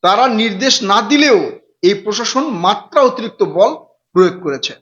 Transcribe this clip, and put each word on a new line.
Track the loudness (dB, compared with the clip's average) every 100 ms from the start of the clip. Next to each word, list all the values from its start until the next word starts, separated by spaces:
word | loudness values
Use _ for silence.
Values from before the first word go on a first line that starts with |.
তারা | 2 2 2
নির্দেশ | 0 -2 -2 -2 -2
না | 0 0
দিলেও | 2 0 4 2 0 -10 _ _
এই | 0
প্রশাসন | 0 -4 -6 -4 -4
মাত্রা | -4 -2 -2 -2 -2 2
অতিরিক্ত | 2 0 -10 -4
বল | -4 2 2 0 -16 _ _
প্রয়োগ | 2 2 0
করেছে। | -8 -6 -8 -12